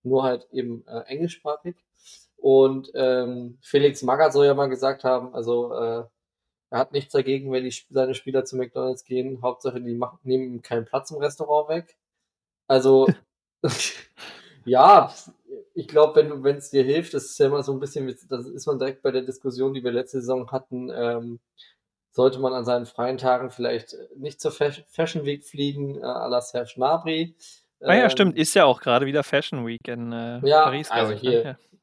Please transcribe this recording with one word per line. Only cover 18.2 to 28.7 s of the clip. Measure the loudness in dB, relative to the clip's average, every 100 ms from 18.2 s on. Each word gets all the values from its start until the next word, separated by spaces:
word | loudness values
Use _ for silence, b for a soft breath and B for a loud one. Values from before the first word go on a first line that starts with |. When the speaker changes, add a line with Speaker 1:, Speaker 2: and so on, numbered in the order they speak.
| _
Speaker 1:
das | -10 -10
ist | -10 -6
man | -4
direkt | -4 -4
bei | -4
der | -2
Diskussion, | -6 -8 -8 -4 -4
die | -2
wir | -4
letzte | -4 -4 -8
Saison | -4 -6 -4
hatten, | -10 _ -12 -10
ähm, | -6 -4 -4 -8 -14 _ b b b _ _ _
sollte | 2 2 2
man | -4
an | -4 -2
seinen | -4 -4
freien | -6 -6 -2
Tagen | 0 0 -2
vielleicht | -6 -4 -4 -8 -20 -20 -14
nicht | -14 -6
zur | -8
Fash-, | -2 -4 -4 _
Fashion | -6 -4 -4 -6
Week | -8 -12
fliegen, | -6 -4 -4 -8 -8
äh, |
à | -8 -8 -2
la | -4
Serge | -4 -8 -8 -4
Gnabry. | 0 0 -2 -4 -6 _ b b b _
Speaker 2:
Ah | 2 4
ja, |
Speaker 1:
Ähm, | 4
Speaker 2:
stimmt, | 4 2 2
ist | 2
ja | 6
auch | 6